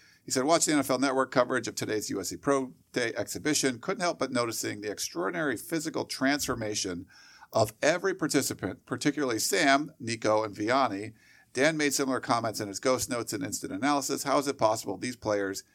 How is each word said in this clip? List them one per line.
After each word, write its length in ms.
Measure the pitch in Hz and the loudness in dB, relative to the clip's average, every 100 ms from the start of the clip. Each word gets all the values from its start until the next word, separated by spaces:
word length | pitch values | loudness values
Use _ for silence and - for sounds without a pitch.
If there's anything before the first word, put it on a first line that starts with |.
| _ _ | _ _
He 60 | - | -4
said, 140 | 127 | 0
"Watch 240 | 135 165 - | 4 4 4
the 60 | |
N 60 | 147 | 2
F 120 | 127 | 2
L 80 | 127 | 2
Network 320 | 139 131 127 | 2 2 2
coverage 360 | 135 123 127 110 | 2 2 2 -2
of 60 | |
today's 380 | 101 104 107 - | -6 -2 -2 -2
U 100 | 101 | -4
S 80 | 90 | -6
C 80 | 87 | -4
Pro 360 | - 139 127 - _ | 0 2 0 -10 _
Day 180 | 127 117 113 | -2 -2 -2
exhibition. 600 | - 92 143 147 135 117 | -6 -4 -2 2 0 -2
Couldn't 240 | - 196 | -4 -2
help 160 | 175 147 | -2 -2
but 120 | 131 | -2
noticing 500 | 123 117 110 113 104 | -2 -2 -2 -4 -4
the 100 | 104 | -6
extraordinary 640 | 98 - 165 185 175 151 - | -6 -6 -6 -4 -2 -2 -4
physical 480 | - 165 151 - 117 | -4 -4 -2 -4 -4
transformation 1000 | - 135 147 - 120 107 104 98 87 90 - - - - | 0 0 0 -2 -4 -4 -4 -4 -6 -10 -18 -20 -20 -4
of 220 | 110 107 - | 0 0 2
every 320 | 139 175 196 | 2 2 0
participant, 720 | 180 151 143 123 110 95 - - | -2 2 2 0 -2 -6 -6 -8
particularly 540 | 127 151 147 131 110 | -2 0 0 0 0
Sam, 520 | - 190 147 139 156 - | 2 4 6 6 2 -8
Nico, 440 | 113 113 110 107 | -6 0 4 4
and 120 | 110 104 | 2 -2
Vianney. 580 | 107 131 123 98 107 - _ - _ | 2 4 2 0 -8 -12 _ -20 _
Dan 220 | 120 147 156 | 2 2 4
made 200 | 147 131 | 2 2
similar 240 | 135 127 | 0 0
comments 420 | - 117 113 107 | 2 0 0 -2
in 60 | 104 | -6
his 120 | 95 | -2
Ghost 300 | 131 127 - | 0 2 0
Notes 240 | 123 113 | -4 -4
and 100 | 107 | -4
Instant 300 | 107 - - | -4 -6 -6
Analysis. 500 | 95 139 143 135 139 | -2 0 0 0 -4
How 140 | 139 143 | 0 0
is 100 | 139 | 0
it 120 | - | 2
possible 360 | 110 113 - 92 | 2 2 -4 -6
these 200 | 123 123 | -6 -4
players 480 | 110 104 98 98 - | 0 0 0 -4 -10